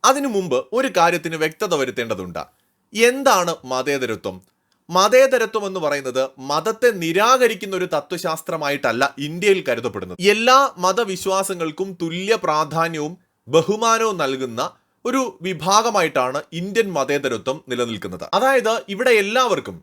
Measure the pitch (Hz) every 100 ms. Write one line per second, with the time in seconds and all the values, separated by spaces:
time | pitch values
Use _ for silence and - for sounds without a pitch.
0 | 220 269 277 202 180 127 - 226 269 185
1 | 170 170 165 160 156 160 214 160 127 120
2 | 117 98 90 82 73 _ _ _ _ 208
3 | 233 262 269 208 175 165 127 127 143 139
4 | 123 110 101 92 _ _ _ _ _ 175
5 | 202 254 262 247 220 220 202 190 156 143
6 | 135 123 131 - 131 147 165 220 247 202
7 | 165 165 220 262 247 220 196 190 180 156
8 | - 175 175 160 - 165 147 143 131 117
9 | 139 - 143 170 202 190 143 117 117 101
10 | 90 90 180 208 233 262 277 - 180 190
11 | 220 185 196 190 190 185 165 151 196 175
12 | 165 170 190 220 170 151 156 156 165 160
13 | 147 180 _ _ - 147 160 214 226 226
14 | 226 190 139 135 131 113 156 _ _ _
15 | 233 262 254 - 175 175 165 202 226 208
16 | 165 139 127 135 - 160 185 208 208 160
17 | 131 143 135 117 92 147 - 123 120 107
18 | 92 90 82 190 262 269 214 226 - 196
19 | 254 226 202 233 254 170 127 87